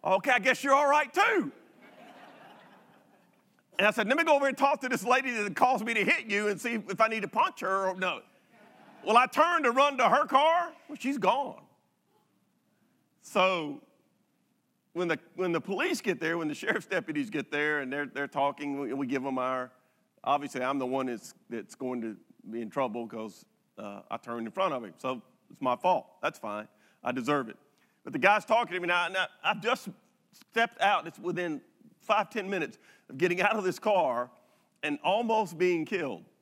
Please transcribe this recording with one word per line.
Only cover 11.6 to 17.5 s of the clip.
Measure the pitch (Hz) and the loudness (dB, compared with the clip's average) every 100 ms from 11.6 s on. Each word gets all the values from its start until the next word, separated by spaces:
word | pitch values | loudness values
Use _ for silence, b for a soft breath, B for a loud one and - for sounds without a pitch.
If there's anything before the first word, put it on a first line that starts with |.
| - _ _ _ _ _ _ _ _ _ _ _ _ _ _ _ | -20 _ _ _ _ _ _ _ _ _ _ _ _ _ _ _
So | - 202 185 180 151 139 _ _ _ _ _ _ _ _ _ _ _ | -4 2 4 2 -4 -10 _ _ _ _ _ _ _ _ _ _ _
when | 165 175 | -4 -2
the, | 160 - - | -2 -4 -6
when | 185 | -2
the | 165 | -2
police | - 196 349 320 | -2 -2 -2 -2
get | 226 170 | -2 -2
there, | 160 170 | -2 -2
when | 156 | -4
the | |
sheriff's | 147 202 226 - | -4 -2 -4 -2
deputies | 185 - 151 123 | -4 -2 -4 -4
get | 147 - | -6 -4